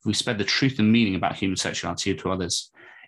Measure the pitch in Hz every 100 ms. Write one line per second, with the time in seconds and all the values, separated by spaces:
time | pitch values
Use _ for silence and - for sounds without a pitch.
0 | 113 104 - 107 101 - 135 131 107 117
1 | 107 92 90 - 98 92 90 - 87 85
2 | 98 90 92 95 87 - - _ - -